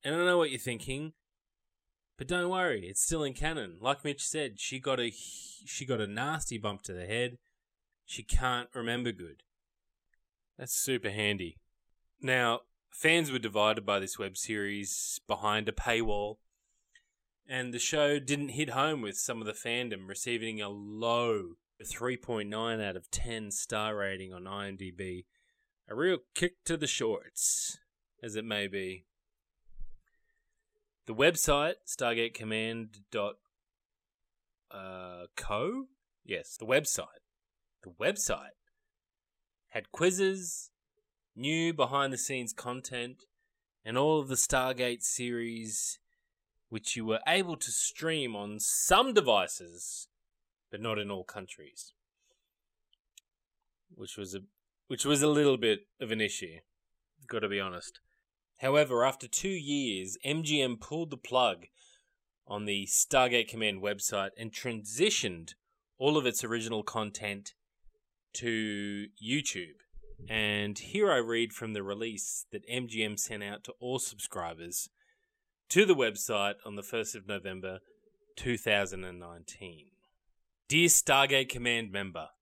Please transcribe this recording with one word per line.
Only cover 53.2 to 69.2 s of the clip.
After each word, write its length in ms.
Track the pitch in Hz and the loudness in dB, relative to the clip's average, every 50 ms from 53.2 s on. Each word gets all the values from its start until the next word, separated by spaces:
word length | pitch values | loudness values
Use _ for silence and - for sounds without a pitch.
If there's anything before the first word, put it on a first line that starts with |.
| _ _ _ _ _ _ _ _ _ _ _ _ _ _ 175 | _ _ _ _ _ _ _ _ _ _ _ _ _ _ -16
Which 220 | - - - - - | -14 -12 -12 -8 -8
was 180 | 101 92 92 | -8 -8 -8
a, 40 | 98 98 - _ _ _ _ _ _ _ _ | -10 -12 -12 _ _ _ _ _ _ _ _
which 180 | - 120 - | -4 -2 4
was 160 | 139 147 139 | 4 4 6
a 80 | 139 151 | 6 6
little 260 | 147 147 147 143 135 | 6 6 6 6 4
bit 320 | 123 117 113 107 98 - _ _ _ | 4 4 2 2 2 0 _ _ _
of 100 | - 110 | -4 -4
an 80 | 113 110 | 0 0
issue, 380 | 107 101 - - - 85 80 82 _ _ _ _ _ _ _ _ _ _ _ _ - - | 0 0 0 -4 -8 -10 -12 -16 _ _ _ _ _ _ _ _ _ _ _ _ -12 -6
gotta 200 | - 113 104 101 | -4 -2 -2 0
be 120 | 101 98 | 0 0
honest. 420 | 98 92 90 87 - - - - _ _ _ _ _ _ _ _ _ _ _ _ | -2 -2 -6 -8 -12 -12 -16 -18 _ _ _ _ _ _ _ _ _ _ _ _
However, 480 | - 135 139 151 151 131 127 117 120 | 0 4 6 6 6 6 6 4 4
after 220 | 135 131 - - 117 | 4 4 0 -8 -4
two 220 | - - - 190 | -4 -2 0 0
years, 680 | 196 175 147 139 147 143 135 120 101 95 92 95 98 - - | -2 -2 -2 0 0 0 2 0 -2 -2 -4 -6 -10 -6 -2
M 200 | 131 147 160 165 | -2 0 0 0
G 180 | 147 151 147 | 2 4 4
M 160 | 135 127 120 113 | 4 2 0 -4
pulled 340 | - - 151 160 170 156 | -8 -6 -4 -4 -4 -6
the 60 | 143 123 | -8 -12
plug 500 | _ - 123 127 123 113 95 87 - - _ _ _ _ _ _ _ _ _ _ _ _ _ _ _ - | _ 0 4 4 4 4 2 0 -8 -20 _ _ _ _ _ _ _ _ _ _ _ _ _ _ _ -8
on 180 | 98 104 104 | -6 -6 -2
the 220 | 104 101 101 98 95 | -2 -2 -2 -2 0
Stargate 600 | - - - - - 135 127 127 120 120 113 - | 2 2 2 6 6 6 6 8 6 4 4 2
Command 340 | - 113 110 107 101 95 | -2 0 0 0 0 0
website 500 | 95 104 104 101 - - 110 101 98 98 - - | -2 -2 -2 -2 -4 -2 0 0 -2 -2 -4 -8
and 140 | 113 110 | -10 -10
transitioned 1040 | - - - 127 113 110 104 104 107 120 175 214 208 - - 107 90 85 82 82 - _ _ _ _ _ _ _ _ _ | -10 -8 -6 -6 -6 -6 -8 -8 0 2 4 4 4 2 0 -2 -4 -4 -12 -14 -16 _ _ _ _ _ _ _ _ _
all 200 | 127 143 151 156 | 2 4 4 4
of 80 | 135 | 2
its 180 | 127 110 - - | 2 0 0 -2
original 400 | 113 113 117 113 113 113 110 104 | 0 -2 -2 -2 -2 -4 -4 -4
content 720 | - - 113 107 104 101 - 107 104 101 98 101 - - _ _ _ _ _ _ - _ _ _ _ _ _ _ _ _ | -2 -2 -2 -4 -4 -6 -6 -6 -6 -6 -6 -10 -14 -18 _ _ _ _ _ _ -20 _ _ _ _ _ _ _ _ _
to 720 | - - 120 113 113 110 107 104 101 101 101 101 101 104 107 _ _ | -6 -2 -2 0 0 0 -2 -2 -4 -4 -4 -6 -6 -8 -10 _ _